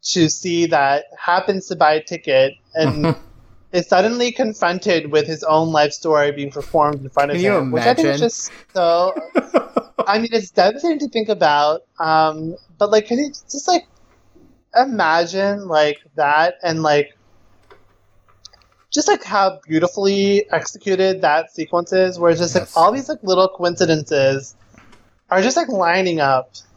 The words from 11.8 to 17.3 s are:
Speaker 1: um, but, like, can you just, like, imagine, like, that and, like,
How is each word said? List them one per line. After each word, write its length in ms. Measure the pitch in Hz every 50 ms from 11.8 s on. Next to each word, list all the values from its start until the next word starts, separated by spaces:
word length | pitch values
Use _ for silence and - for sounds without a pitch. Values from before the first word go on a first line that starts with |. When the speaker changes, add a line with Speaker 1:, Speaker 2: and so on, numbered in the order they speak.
| _ _ _ -
Speaker 1:
um, 580 | 165 160 160 160 160 156 156 156 160 160 175 - _ _ 165 _
but, 120 | 208 202
like, 160 | 214 214 214
can 120 | - 233 247
you 120 | 294 294
just, 360 | 285 - _ _ - 285 - -
like, 180 | 359 349 - _ _ _ _ _ _ _ _ _ _ - - _ _ _ _ _ -
imagine, 920 | - 254 277 240 208 180 160 160 170 175 170 185 190 196 202 202 202 202 185
like, 300 | 165 151 151 151 147 - _ 151 _
that 400 | - 151 143 147 151 160 175 180 - -
and, 200 | 175 160 160 156
like, 340 | 156 147 147 143 - _ _ _ _